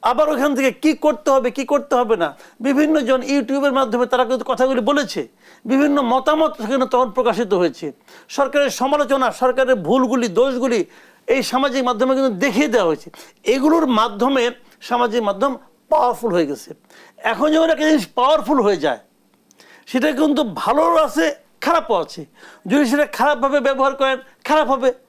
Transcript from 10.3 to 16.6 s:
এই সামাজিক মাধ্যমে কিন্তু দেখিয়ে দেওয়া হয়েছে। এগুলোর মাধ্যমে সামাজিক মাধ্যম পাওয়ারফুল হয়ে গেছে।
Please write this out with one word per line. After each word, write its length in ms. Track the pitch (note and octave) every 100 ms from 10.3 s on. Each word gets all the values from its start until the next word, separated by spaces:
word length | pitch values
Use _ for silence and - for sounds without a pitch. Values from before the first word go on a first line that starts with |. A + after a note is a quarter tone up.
| E3+ C4 B3+ C4 A#3 F3 - - _ -
এই 160 | C4+
সামাজিক 420 | A#3 B3+ C#4 C4
মাধ্যমে 300 | B3 A3+ B3+
কিন্তু 180 | C4 C4+
দেখিয়ে 360 | G3 C#4 G3+ D4
দেওয়া 180 | A3+ F3+
হয়েছে। 240 | D3+ - - - _
এগুলোর 420 | - C4 C#4+ E4 D#4
মাধ্যমে 640 | A3+ A3+ G3+ A#3+ C4+ A#3+ B3 _ _
সামাজিক 420 | - B3 A#3+ A3+
মাধ্যম 340 | G#3+ G3 C4+ B3+ _ _ _
পাওয়ারফুল 440 | - B3 A#3 A#3
হয়ে 140 | F3 D3+
গেছে। 280 | C3+